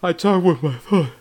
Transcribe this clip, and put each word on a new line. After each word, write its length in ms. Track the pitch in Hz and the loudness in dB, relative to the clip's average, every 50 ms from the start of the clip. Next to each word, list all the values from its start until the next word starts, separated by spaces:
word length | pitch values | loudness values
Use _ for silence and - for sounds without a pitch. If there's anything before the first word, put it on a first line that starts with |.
I 120 | - 180 | -2 -4
talk 320 | 170 - - 202 202 185 180 | -4 -2 0 2 2 4 2
with 180 | 185 165 123 | 2 0 0
my 160 | 135 151 131 123 | -2 -6 -6 -6
phone. 320 | - - 208 190 160 123 - _ | -6 0 0 0 0 0 -6 _